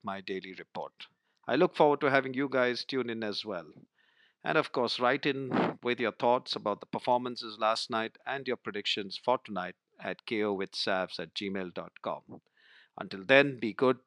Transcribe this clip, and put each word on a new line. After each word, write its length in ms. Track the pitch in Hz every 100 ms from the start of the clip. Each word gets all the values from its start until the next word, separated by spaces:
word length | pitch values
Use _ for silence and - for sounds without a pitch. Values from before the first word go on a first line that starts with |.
my 180 | 101 98
daily 320 | 95 95 92 90
report. 360 | 85 90 71 - - _ _ _ -
I 80 | 123
look 200 | 175 -
forward 260 | 151 143
to 100 | 147
having 240 | 139 131 127
you 120 | 139
guys 360 | 131 123 117 -
tune 240 | 135 120
in 140 | 113
as 200 | 110 98
well. 220 | 107 92 78 - - _ _ _ _ _
And 140 | 139 156
of 140 | 143
course, 280 | - 117 -
write 260 | 123 139 151
in 520 | 135 131 123 123 -
with 160 | 123 123
your 120 | 113
thoughts 440 | - 123 123 - 113
about 240 | 107 101
the 60 | -
performances 720 | 120 - 123 123 120 117 107
last 300 | 110 113 -
night 280 | 113 110 - -
and 220 | 135 135
your 100 | 117
predictions 600 | - 101 - - 98 -
for 160 | - 127
tonight 320 | - 98 90 - _ -
at 260 | 101 92 -
K 180 | 110
O 100 | 104
with 180 | 98 95
Savs 480 | - - 95 90 -
at 140 | 85
gmail 400 | - 101 95 90
dot 180 | 85 87 -
com. 200 | - 73 - 85 - _ _ - _ -
Until 240 | 95 98 95
then, 340 | 135 143 123
be 140 | 110
good 240 | 98 127 127